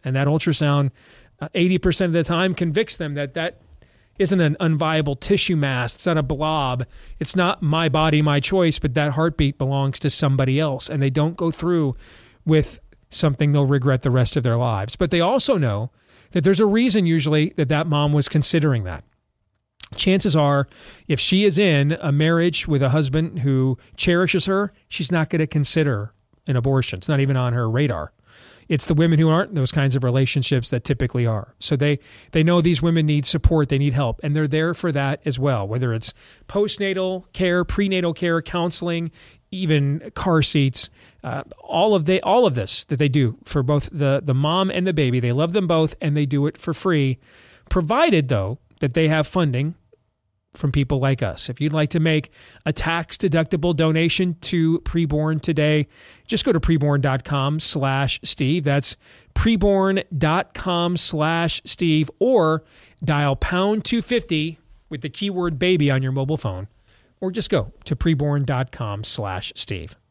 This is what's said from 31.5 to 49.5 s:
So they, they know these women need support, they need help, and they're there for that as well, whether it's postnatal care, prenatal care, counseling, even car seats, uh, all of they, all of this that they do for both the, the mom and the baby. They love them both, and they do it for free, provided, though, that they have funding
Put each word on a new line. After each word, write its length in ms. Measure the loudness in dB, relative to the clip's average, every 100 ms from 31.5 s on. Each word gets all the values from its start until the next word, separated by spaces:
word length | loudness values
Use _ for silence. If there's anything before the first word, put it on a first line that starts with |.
| _
So 180 | -4 0
they, 220 | 0 -2 -6 -20 -4
they 100 | 0
know 180 | 4 4
these 220 | 2 2
women 240 | 2 2 2
need 180 | 0 0
support, 440 | 0 2 2 2
they 100 | 0
need 140 | 0
help, 260 | 0 -2 -4
and 140 | -4 -2
they're 120 | 0
there 280 | 0 -2 -2
for 160 | -2
that 300 | -2 -2 -2 -4
as 140 | -2
well, 280 | -2 -2 -2
whether 240 | -4 -2
it's 220 | -2 -6 -10 -20 -20 -8
postnatal 800 | -2 -2 -2 -4 -2 -4 -6 -10
care, 320 | -2 0 2 0
prenatal 480 | 0 0 0 -2
care, 300 | -2 -2 -2
counseling, 680 | -2 -4 -4 -4 -4 -4 -6 -10 -20 _ _
even 600 | -6 0 2 2 -2 -8
car 300 | -4 0 2
seats, 480 | 2 2 0 0 -6 _ -20 _
uh, 180 | -10 -10 -12 -20
all 320 | -4 0 2 2
of 100 | 2
they, 160 | 0
all 240 | 2 2 4
of 80 |
this 320 | 0 -4 -8 -6
that 120 | 0
they 120 | 2
do 300 | 2 0 -2
for 200 | -6 -2
both 260 | 0 0 -2
the, 300 | -2 0 0
the 120 | 0 0
mom 340 | 0 0 0
and 160 | 0 -2
the 80 |
baby. 260 | 0 0 0
They 120 | 0
love 220 | 0 0
them 120 | 0 0
both, 300 | 2 0 -2
and 160 | -2 0
they 120 | 0
do 180 | 0 -2
it 100 | -4
for 160 | -8 -4
free, 420 | 0 2 0 -2 _ -20 -20 -20 _
provided, 560 | -2 0 2 4 2 2
though, 320 | -2 -2 -8 _ _
that 120 | -2
they 140 | 0 2
have 180 | 2 0
funding 480 | 0 0